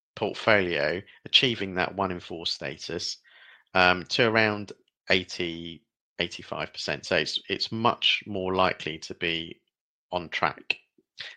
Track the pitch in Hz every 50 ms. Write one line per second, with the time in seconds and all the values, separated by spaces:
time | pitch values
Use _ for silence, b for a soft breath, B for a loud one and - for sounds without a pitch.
0 | _ _ _ - 113 98 - - - 117 107 101 92 87 85 71 71 76 82 95
1 | - b b b b - - - - 127 113 - 101 98 90 90 85 - 90 95
2 | 98 95 90 87 - - 92 80 85 - - - 82 69 73 - - - 82 87
3 | - - - - b b b b b b b b b b - 92 92 90 90 90
4 | 80 - - - 123 113 110 113 110 107 104 104 104 - - - _ _ _ _
5 | _ - 95 92 90 - - - 90 85 82 82 85 85 82 73 _ _ _ _
6 | _ _ _ - 87 85 - - - - - 78 76 - - - - - 76 71
7 | - - 95 82 76 - - - - - 98 - - - 113 110 113 117 110 -
8 | - - - - - 104 104 95 92 92 92 92 92 90 - - - 78 78 80
9 | - - - - 87 85 82 82 82 82 - - _ _ _ _ _ _ _ _
10 | _ _ 90 90 85 80 - - - 76 - - - - - - _ _ _ _
11 | _ _ _ B B B B